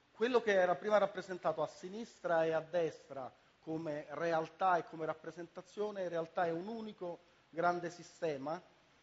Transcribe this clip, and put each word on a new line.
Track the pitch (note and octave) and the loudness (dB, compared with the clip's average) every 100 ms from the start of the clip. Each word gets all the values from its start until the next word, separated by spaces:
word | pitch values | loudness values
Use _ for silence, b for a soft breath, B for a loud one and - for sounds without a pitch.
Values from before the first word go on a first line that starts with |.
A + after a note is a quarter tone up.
| _ | _
quello | - A#3 B3 | -2 2 4
che | A3+ | 4
era | G3 F3+ F3 | 6 4 2
prima | G#3 G#3 | 4 4
rappresentato | G3 F#3 F3+ F3+ E3+ D#3 | 4 0 -8 -2 -2 0
a | D3+ | -2
sinistra | - F#3 G3+ A#3 - F3 E3 D#3+ | -6 -10 -10 -10 -8 2 4 4
e | |
a | D#3+ | 2
destra | D#3 F3 D#3+ - - C3+ B2 b b _ | 0 0 0 -2 -12 -12 -12 b b _
come | - D#3+ D#3+ D3 D3+ | -6 -4 -4 -6 -6
realtà | C#3+ E3+ D#3+ D#3+ - F#3+ F3 | -4 0 0 0 0 4 4
e | - | 2
come | E3 D#3 | -6 -6
rappresentazione, | D#3 E3 E3+ E3+ - F3+ - G#3 G3+ | -6 -10 -12 -12 -14 -12 -6 -6 -4
in | F3+ | -4
realtà | E3 E3 - F3 | -2 -2 0 0
è | |
un | E3 G3 | 0 -4
unico | A#3 G#3+ - F3 - b b b | -6 -8 -8 -8 -10 b b b
grande | D#3 E3+ F3 E3+ | 0 2 2 -4
sistema | - D#3 - E3+ C#3 C#3 E3+ - _ _ _ | -10 -16 -4 -4 -2 -4 -6 -10 _ _ _